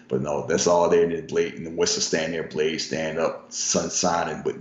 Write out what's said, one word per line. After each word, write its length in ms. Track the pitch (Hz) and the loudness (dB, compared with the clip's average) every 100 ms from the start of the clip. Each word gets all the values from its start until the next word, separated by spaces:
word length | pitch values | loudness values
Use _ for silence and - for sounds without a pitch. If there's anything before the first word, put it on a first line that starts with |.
| - | -4
But 160 | 65 | -2
no, 240 | 73 71 - | -2 -2 0
that's 220 | - 87 | 2 4
all 200 | 87 85 | 6 6
there. 140 | 85 | 6
And 80 | 85 | 4
then 140 | 82 80 | 0 -2
Blade, 280 | 85 85 | 0 -2
and 120 | - 80 | -4 -6
then 80 | 82 | 0
Whistle 260 | 87 - | 0 0
stand 300 | - 85 80 | 0 0 0
there, 120 | 85 | -4
Blade 340 | 73 76 78 80 | -4 -2 0 -2
stand 380 | - 76 80 80 | -4 -4 -2 0
up, 320 | 78 - - | -2 -2 -10
sun 380 | - - 92 82 | -6 0 0 0
shining 540 | - 90 85 82 78 | 0 0 0 -2 -4
with 140 | - - | -6 -6